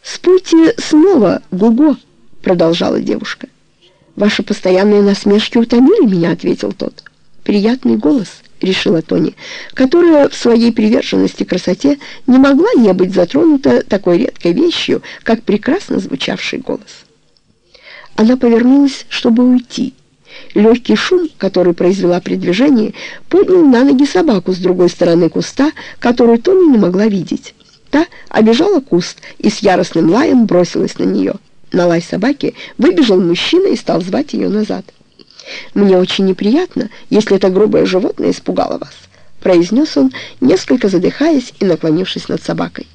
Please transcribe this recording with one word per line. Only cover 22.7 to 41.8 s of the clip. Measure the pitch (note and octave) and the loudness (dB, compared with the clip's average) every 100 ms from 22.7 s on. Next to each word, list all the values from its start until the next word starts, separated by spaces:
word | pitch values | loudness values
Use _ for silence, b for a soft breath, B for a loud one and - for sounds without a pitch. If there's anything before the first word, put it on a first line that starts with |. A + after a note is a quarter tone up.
| B3 G#3+ B B B - | 2 0 B B B -2
поднял | F4 F#4+ F#4 D4+ | 0 4 4 6
на | A#3 | 4
ноги | C#4 C4 C#4+ | 4 2 2
собаку | F#4 E4 G3+ F#3 | 2 0 0 -2
с | F#3 | -4
другой | F#3 F3+ F3 | -2 0 0
стороны | - F3 E3+ E3 | 2 0 2 0
куста, | - E3 - C#4+ - B B | -2 -6 -2 -2 -2 B B
которую | A#3+ A#3+ A#3 A#3 | -4 2 2 2
Тони | F4 F#4+ E4+ | 2 2 4
не | A#3 | 4
могла | F3+ F#3 A3 | 2 0 -2
видеть. | G3 D3+ - - _ _ _ _ | -2 -6 -10 -10 _ _ _ _
Та | C#4+ E4+ B B | -2 -2 B B
обежала | - A3 A#3 F#4+ F4+ | 0 2 2 2 0
куст | - F3 - - B B | 0 -2 -2 -14 B B
и | G#3+ | -4
с | - | -2
яростным | G3+ F3+ E3+ E3 D#3 | 0 0 -2 -2 0
лаем | G#3 D#4 B3+ A3 | 0 2 2 2
бросилась | F3+ F3 - - - | 0 0 -2 -6 -4
на | |
нее. | F#3 G3 F#2+ - _ _ - | -4 -2 -4 -6 _ _ -6
На | F3+ F3 | -2 0
лай | E3+ | -2
собаки | - - A#3 D4 - B B - | -4 -4 -2 -2 -6 B B 0
выбежал | C4 F4 A#3+ F#3 | 0 2 2 2
мужчина | F3 F3 - E4+ G4 | 2 -2 0 0 0
и | B3+ | -2
стал | - E3+ | -4 -4
звать | F3 G#3 D4+ | -2 -4 -4
ее | - F#3 | -4 -2
назад. | G#3 G#3 F#3 - _ _ _ _ B B B B | -2 -4 -6 -10 _ _ _ _ B B B B
"Мне | - G3+ F#3 | 0 2 2
очень | F#3 - F#3+ | 0 -2 -2
неприятно, | F#3 G3+ C#4+ F#4 - G#3+ B B | 0 0 0 -2 -6 -10 B B
если | G#3 G#3+ G3 | -2 0 0
это | G3 | 0
грубое | F#3 G#3+ G#3+ F#3+ | 2 2 2 0
животное | F#3 C#4 - - | -2 -4 -4 -4
испугало | F3+ - F3+ - - | -4 -6 -6 -6 -8
вас", | - - _ b b - | -12 -20 _ b b -8
произнес | F#3 F3 F3 A#3 D4+ D4 | 0 2 2 0 0 0
он, | C4+ B B B | -2 B B B
несколько | C4 F#4+ - B3+ G#3 | 0 0 0 0 0
задыхаясь | F3+ F#3 - D#4 D4 B3 - | 0 -2 -2 -2 -2 -4 -4
и | G3+ | -2
наклонившись | D#3+ | -2